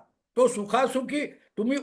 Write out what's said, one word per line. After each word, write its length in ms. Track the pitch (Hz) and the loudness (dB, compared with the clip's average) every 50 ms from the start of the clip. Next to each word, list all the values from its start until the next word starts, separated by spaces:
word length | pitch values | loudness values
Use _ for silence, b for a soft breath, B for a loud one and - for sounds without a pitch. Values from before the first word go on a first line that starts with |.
| - _ _ _ _ _ - | -16 _ _ _ _ _ 2
तो 100 | 233 254 | 2 4
सुखासुखी 800 | - - 208 202 - 220 247 269 254 262 262 247 - 285 294 285 b b b b b _ | 4 2 -2 -4 0 2 2 2 2 0 -2 -4 -4 -4 -4 -6 b b b b b _
तुम्ही 200 | 202 214 247 277 277 | -4 -2 -2 -2 -2